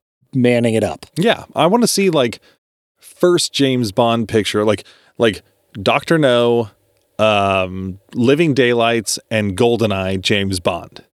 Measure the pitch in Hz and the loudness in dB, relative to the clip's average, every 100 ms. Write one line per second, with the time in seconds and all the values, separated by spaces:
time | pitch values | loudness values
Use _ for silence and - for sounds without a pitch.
0 | _ _ _ 131 123 120 117 110 98 73 | _ _ _ 0 2 2 2 0 -2 -6
1 | - 147 220 - - - 160 240 233 - | -10 -2 -2 -2 -4 0 2 2 0 0
2 | 190 160 123 - _ _ _ _ _ _ | 0 2 0 -4 _ _ _ _ _ _
3 | - - 180 175 - - 135 127 110 110 | -20 -2 2 2 -2 -2 0 0 -2 0
4 | 117 117 107 110 95 107 107 101 - _ | 0 0 0 -2 0 0 0 -2 -6 _
5 | _ - 117 92 - _ _ 110 98 131 | _ -2 0 0 -12 _ _ -4 -2 -2
6 | - 165 139 120 120 120 110 _ _ _ | 0 2 4 2 2 0 -4 _ _ _
7 | _ - 107 104 98 95 92 92 95 92 | _ 0 2 2 0 0 -2 -6 -10 -10
8 | _ 117 120 147 165 131 120 117 117 117 | _ -2 0 2 2 2 2 2 0 -2
9 | - - - 110 101 92 120 113 110 95 | -4 -10 -4 -2 -2 0 0 2 -2 -2
10 | 95 95 - 104 98 92 101 85 - - | -4 -4 -2 -2 -2 -2 -4 -6 -10 -20
11 | _ | _